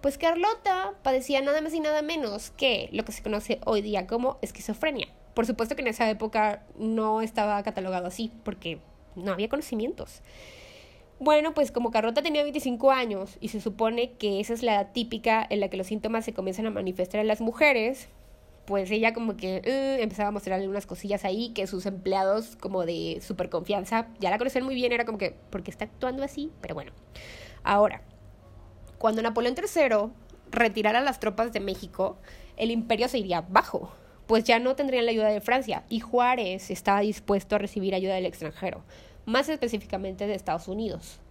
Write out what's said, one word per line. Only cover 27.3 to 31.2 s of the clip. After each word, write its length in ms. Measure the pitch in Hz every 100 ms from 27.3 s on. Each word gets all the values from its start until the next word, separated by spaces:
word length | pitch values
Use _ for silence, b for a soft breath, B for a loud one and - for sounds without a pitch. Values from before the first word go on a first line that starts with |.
| B B B
ahora, 380 | - 202 214 - - - - - - - - - - -
cuando 240 | 226 220
Napoleón 340 | 226 220 240 254
tercero 560 | 392 339 277 214 214 - - - -
retirara 500 | - 233 208 208 226
las 180 | 277
tropas 320 | 247